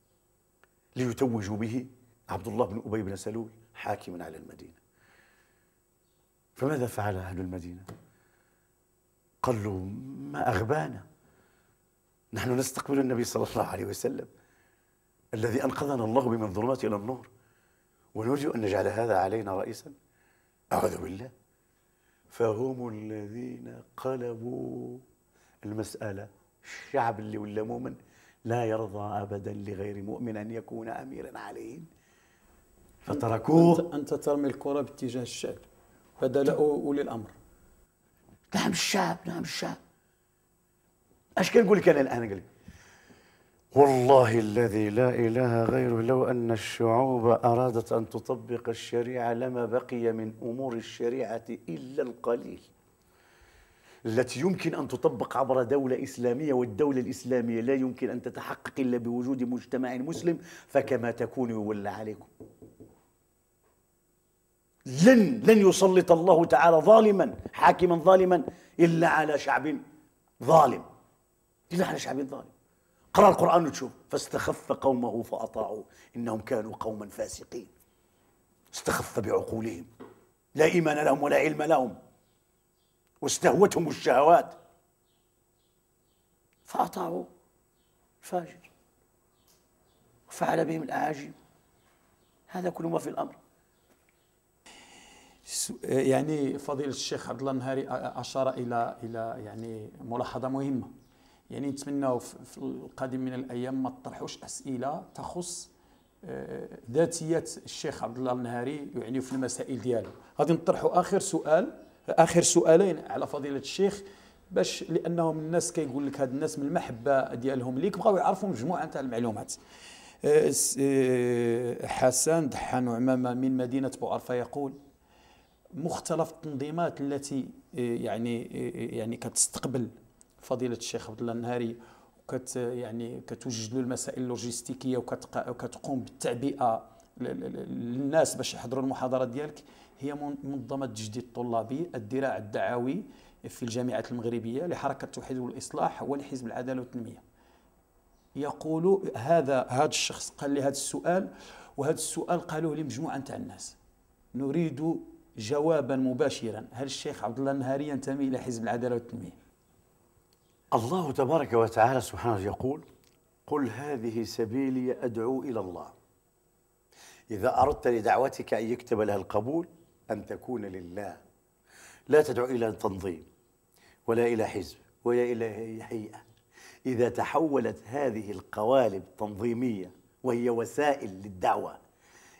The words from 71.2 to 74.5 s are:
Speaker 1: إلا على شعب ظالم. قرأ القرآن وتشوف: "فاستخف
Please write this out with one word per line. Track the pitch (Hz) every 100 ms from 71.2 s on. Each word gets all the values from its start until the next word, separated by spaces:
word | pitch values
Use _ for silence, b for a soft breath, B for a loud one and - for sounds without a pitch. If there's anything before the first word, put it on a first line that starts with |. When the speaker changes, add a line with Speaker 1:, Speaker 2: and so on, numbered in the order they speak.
| _ _ _ _ -
Speaker 1:
إلا | 175 185
على | 151
شعب | 127 131
ظالم. | 135 135 - _ _ _ _ _ _
قرأ | - 202
القرآن | - 170 170 156
وتشوف: | - 127 - -
"فاستخف | 143 - 139 -